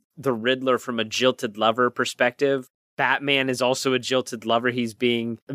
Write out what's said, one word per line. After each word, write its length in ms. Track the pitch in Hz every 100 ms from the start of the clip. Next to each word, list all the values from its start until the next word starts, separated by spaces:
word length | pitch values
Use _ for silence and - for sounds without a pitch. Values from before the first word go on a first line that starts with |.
| _ -
the 160 | 139
Riddler 440 | 117 117 131 131 123
from 220 | - 117
a 40 |
jilted 540 | 110 - 127 123 120 104
lover 320 | 110 113 123
perspective. 800 | 120 123 - 123 - 139 139 127 _ _ -
Batman 520 | 131 131 139 139 135
is 120 | 123
also 300 | 123 131 135
a 60 | 127
jilted 460 | 117 131 123 117 110
lover. 240 | 117 123
He's 240 | 120 117
being 460 | 107 123 120 117 113 -